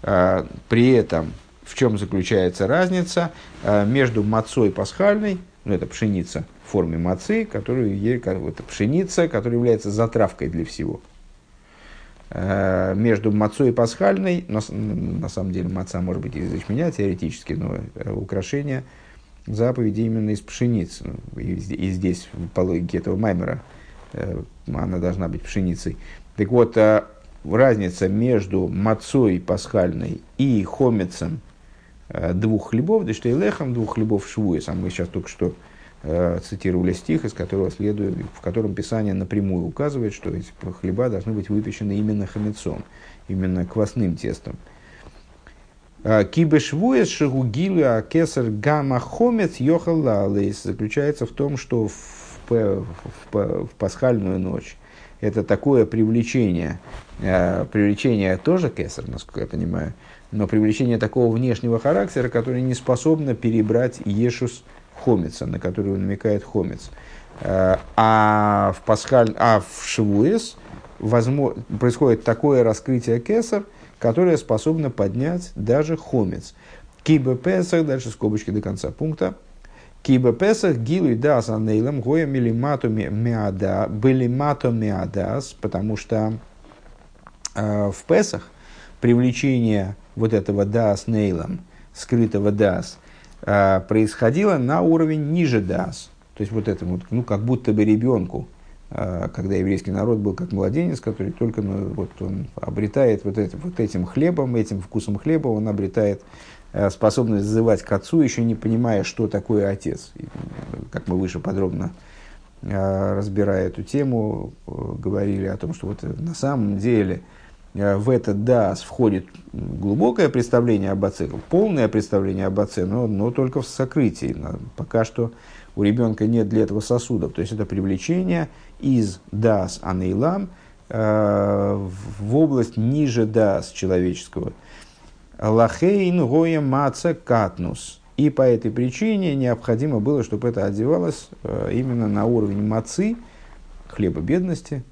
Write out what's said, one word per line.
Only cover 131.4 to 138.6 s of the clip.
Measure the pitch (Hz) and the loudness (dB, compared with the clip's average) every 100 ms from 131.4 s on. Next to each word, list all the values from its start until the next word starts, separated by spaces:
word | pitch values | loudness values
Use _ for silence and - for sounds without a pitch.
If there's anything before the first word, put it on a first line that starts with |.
| 101 101 101 | 2 2 0
в, | 101 98 92 104 104 | -2 -4 -10 -12 -8
в | 101 131 | 0 4
область | 160 135 117 - | 4 4 0 0
ниже | 113 143 147 117 110 | 0 2 2 2 2
даас | 110 107 95 - | 4 4 2 -2
человеческого. | - 92 92 90 - - - - - - - - _ - - - - | -6 0 2 2 -2 -8 -8 -8 -10 -20 -20 -20 _ -20 -20 -20 -6
«Лахейн | 107 110 117 - 175 202 185 180 | 2 4 4 4 2 4 2 2
гоя | 131 147 165 160 | 4 4 4 2
маца | 139 131 143 - 175 | 2 2 0 0 -2
катнус». | 156 - 117 98 90 87 - - - - - | -4 0 2 2 -2 -6 -6 -12 -20 -14 0
И | 147 | 0
по | 143 | 4
этой | 131 117 | 4 4